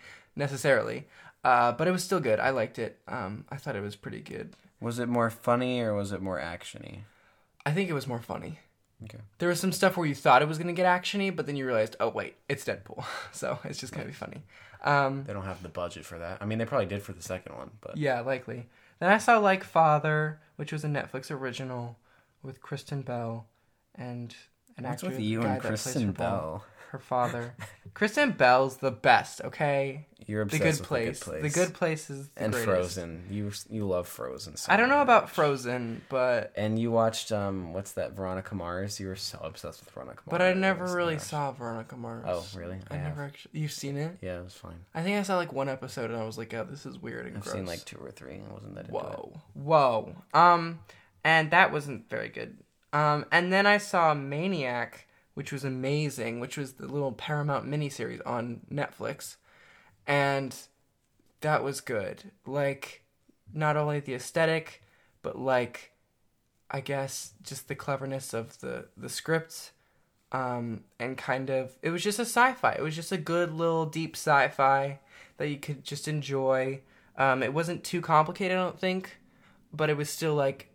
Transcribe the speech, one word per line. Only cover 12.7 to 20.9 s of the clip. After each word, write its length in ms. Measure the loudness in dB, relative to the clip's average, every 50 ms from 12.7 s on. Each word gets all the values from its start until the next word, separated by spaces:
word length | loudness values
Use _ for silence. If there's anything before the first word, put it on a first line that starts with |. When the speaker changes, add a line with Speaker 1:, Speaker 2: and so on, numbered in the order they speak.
| -6 -6 -8 -14 -12 -12 -10 -8 -8 -10
Speaker 1:
<laughs> 140 | -10 -10 -10
So 260 | -6 -4 -4 -4 -4 -6
it's 140 | -10 -10 -8
just 160 | -10 -10 -8
gonna 120 | -8 -8
be 60 | -10 -10
funny. 300 | -10 -12 -12 -12 -14 -16 -18 -20 -20 -20 -20 -18 -4 0
Um, 400 | 2 4 4 4 2 0 -4 -6
Speaker 2:
They 80 | -6 -8
don't 120 | -6 -6
have 180 | -6 -8 -8 -10
the 80 | -10
budget 340 | -6 -6 -6 -6 -6 -10 -14
for 140 | -12 -12 -10
that. 200 | -8 -8 -8 -6 -4
I 20 |
mean, 140 | -4 -2 -2
they 80 | -2
probably 200 | 0 0 0 0
did 160 | 0 -2 -6 -6
for 100 | -8 -12
the 80 | -12 -8
second 320 | -8 -8 -8 -8 -12 -14
one, 140 | -14 -14 -14 -16 -16
but 160 | -14 -12 -6
Speaker 1:
Yeah, 240 | -2 0 0 0 0
likely. 480 | -2 -2 -4 -4 -4 -8 -10 -10 -12 -14 _ _ _ _ _ _
Then 120 | 2 4
I 60 | 4 4
saw 200 | 6 6 6 6
Like 260 | 6 6 4 2 0
Father, 760 | 0 4 6 6 8 6 4 4 2 0 2 0 -2 -4 -8 _ _ _
which 140 | -10 -8 -6 -6
was 120 | -4 -2
a 40 |
Netflix 420 | -2